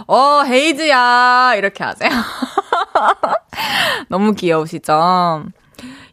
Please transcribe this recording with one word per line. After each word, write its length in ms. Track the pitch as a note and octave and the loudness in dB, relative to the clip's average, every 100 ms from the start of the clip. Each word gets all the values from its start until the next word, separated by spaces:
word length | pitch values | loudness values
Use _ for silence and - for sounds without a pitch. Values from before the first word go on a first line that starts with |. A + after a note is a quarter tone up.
| - | 0
"어, 360 | G#3 C#4 D4 C#4 | 2 4 2 2
헤이즈야." 1080 | B3+ D#4 C#4+ D#4 C4 B3 A#3+ B3 B3 B3+ G#3+ | 2 2 0 2 2 4 4 4 4 4 2
이렇게 260 | G3 - | -2 -4
하세요. 260 | C3 - B3 | -8 -4 -2
<laughs> 2000 | C4 A3 - - - - F4 F#4 - G#3+ G4 - E5 - - D4+ G5 E5 B4 D4 | -2 -6 -8 -8 -6 -4 -4 -2 -2 0 0 -2 -4 -6 -8 -4 -2 -4 -4 -6
너무 260 | F3+ G#3+ | -2 0
귀여우시죠? 1120 | G3+ F3+ D#3+ D#3 E3 - D#3 F3 F#3 F3 D#3+ D3 - _ - B3 C4+ - | 0 0 0 -2 -6 -2 0 2 2 0 -2 -8 -18 _ -20 -20 -20 -12